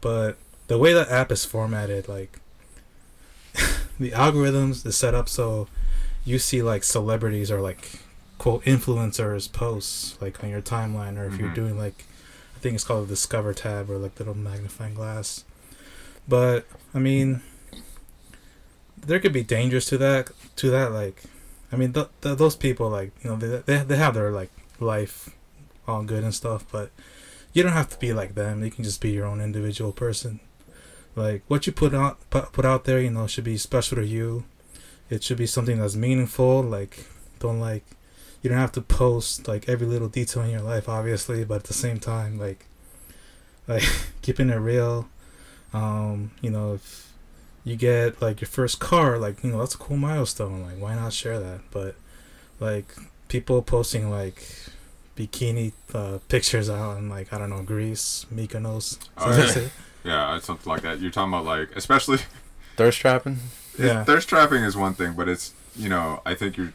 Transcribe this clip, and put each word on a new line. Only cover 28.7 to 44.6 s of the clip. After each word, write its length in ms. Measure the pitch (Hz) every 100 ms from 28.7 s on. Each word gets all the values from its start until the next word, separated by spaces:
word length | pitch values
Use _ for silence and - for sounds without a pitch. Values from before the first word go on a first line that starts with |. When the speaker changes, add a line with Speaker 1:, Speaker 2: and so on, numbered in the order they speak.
Speaker 1:
can 140 | -
just 160 | 110 98
be 100 | 110
your 160 | 101 104
own 140 | 104
individual 500 | 107 107 104 101 110
person. 460 | - 120 110 123 107 - _ - - - - - -
Like, 260 | 107 104 -
what 180 | 143 -
you 60 |
put 200 | - 151
out, 240 | 135 139 - -
pu-, 120 | 139 -
put 120 | -
out 200 | 131 131
there, 160 | - 127
you 100 | 127
know, 160 | 113 110
should 180 | -
be 120 | 117 107
special 400 | - 131 - 120
to 100 | 107
you. 380 | 113 113 117 117 _ - - - - -
It 120 | 107
should 120 | - 120
be 100 | 117
something 320 | - 120 113
that's 180 | 107 104
meaningful. 640 | 120 131 123 - 127 131
Like, 420 | 127 104 101 - - - - -
don't, 200 | 117 113
like, 240 | 113 107 - - - - - -
you 60 | 131
don't 80 | 123
have 140 | 131
to 80 | 127
post, 680 | - - 127 117 113 - -
like, 200 | 104 -
every 180 | 123 117
little 220 | 120 113
detail 360 | 117 120 123
in 60 | 117
your 100 | 113
life, 260 | 107 113 104
obviously, 560 | 110 110 107 - 117
but 120 | 110 107
at 80 |
the 100 | -
same 240 | - 123 110
time, 400 | - 113 107 104
like, 280 | 104 95 - - - - - - - - - _ -
like, 160 | 113 98 -
<laughs> 200 | - -
keeping 280 | - 127 131
it 40 |
real. 540 | 117